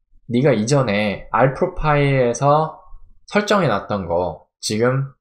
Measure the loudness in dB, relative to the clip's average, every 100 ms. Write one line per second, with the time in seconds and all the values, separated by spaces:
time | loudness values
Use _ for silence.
0 | _ -20 -4 0 2 2 2 0 2 0
1 | -2 -4 -4 2 2 2 -4 -2 0 2
2 | 2 2 0 0 2 2 0 -6 -18 -20
3 | -20 -20 -4 -2 0 0 2 -2 -4 -6
4 | -2 -2 -2 -6 _ _ -6 0 0 0
5 | -4 -10